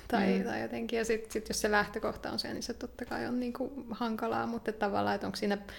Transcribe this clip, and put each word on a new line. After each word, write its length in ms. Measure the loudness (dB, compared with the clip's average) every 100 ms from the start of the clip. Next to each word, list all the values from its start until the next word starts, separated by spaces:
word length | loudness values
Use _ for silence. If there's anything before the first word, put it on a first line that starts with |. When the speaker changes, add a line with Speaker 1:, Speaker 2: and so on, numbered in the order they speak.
| 0
Speaker 1:
Tai, 300 | 4 6 4
Speaker 2:
Mm. 60 |
Speaker 1:
tai 180 | 2 0
jotenkin, 340 | -2 -2 0 0
ja 80 |
sit, 260 | 2 0 0
sit 180 | -4 -2
jos 120 | 0
se 100 | 4
lähtökohta 600 | 4 4 0 -2 -2 -4
on 80 | -4
se, 140 | -2
niin 100 | -4
se 120 | -4
totta 300 | -6 -8 -8
kai 220 | -6 -4 -2
on 140 | 0
niin 120 | 0
kuin 180 | -2 -4 -4 -6
hankalaa, 560 | -2 -2 0 0 2 0
mutta 260 | -2 -2
tavallaan, 420 | 0 2 2 2
että 120 | 2 -2
onko 100 | -2
siinä 220 | 0 0 -2